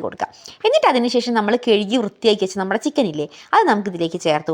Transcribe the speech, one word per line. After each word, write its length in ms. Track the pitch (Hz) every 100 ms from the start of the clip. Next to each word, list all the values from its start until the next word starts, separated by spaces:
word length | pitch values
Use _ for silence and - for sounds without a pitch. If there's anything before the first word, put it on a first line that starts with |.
| 147
കൊടുക്കാം. 240 | - - - - - 427
എന്നിട്ട് 200 | 622 480
അതിന് 180 | 262 240 240
ശേഷം 200 | 240 226
നമ്മൾ 160 | 208 240 240
കഴുകി 340 | 208 202 247
വൃത്തിയാക്കി 400 | 202 - 226 208 190
വെച്ച 120 | 202
നമ്മുടെ 200 | 190 208 302
ചിക്കൻ 240 | 294 208
ഇല്ലേ, 140 | 151 151 - - -
അത് 80 | 349
നമുക്ക് 200 | 208 196
ഇതിലേക്ക് 280 | 175 165 170 170
ചേർത്ത് 220 | 151 156